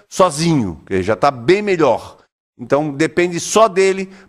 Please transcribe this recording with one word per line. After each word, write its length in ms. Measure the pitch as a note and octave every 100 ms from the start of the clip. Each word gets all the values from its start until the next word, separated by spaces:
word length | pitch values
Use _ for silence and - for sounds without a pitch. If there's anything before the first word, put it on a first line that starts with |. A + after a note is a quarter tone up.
| _
sozinho, 720 | - F3+ C#3+ E3+ D3+ G2+ D#2 -
que 160 | F#2+
já 120 | F#2 A2
tá 140 | C#3+
bem 320 | C3 A#2 G3
melhor. 560 | G#3 F3+ C#3+ G2+ - - _ _ _ -
Então 300 | A#2+ C#3 D3+
depende 500 | C#3 D#3 E3 F3+ E3+
só 280 | - A#3 A3+
dele 420 | F3+ G3 F#3+ F#3+ -